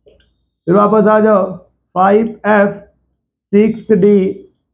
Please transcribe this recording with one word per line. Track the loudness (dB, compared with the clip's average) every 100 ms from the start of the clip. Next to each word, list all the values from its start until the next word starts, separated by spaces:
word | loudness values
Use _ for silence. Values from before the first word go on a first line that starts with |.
| _ _ _ _ _ _ -2
फिर | 0
वापस | 0 0 2
आ | 2
जाओ, | 2 0 -2 -10 -20 _ _ -4
फ़ाइव | 0 0 -2 -6 -2
एफ़, | 0 -2 -4 -16 _ _ _ _ _ _
सिक्स | 0 0 -2 -2
डी | 0 2 2 0 -6 -16 _ _